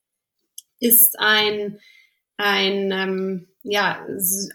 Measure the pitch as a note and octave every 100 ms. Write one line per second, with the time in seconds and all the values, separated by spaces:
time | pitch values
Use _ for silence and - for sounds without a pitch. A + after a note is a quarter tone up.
0 | _ _ _ _ _ - - - A#3+ A3+
1 | - - G#3+ G#3+ G#3 G#3 G#3 G3+ _ _
2 | _ _ _ - G3+ G3 G3 G3 G3 F#3+
3 | F#3+ F#3+ F#3+ F#3+ - _ - G3+ F#3+ -
4 | - G3 F#3 G3 G3+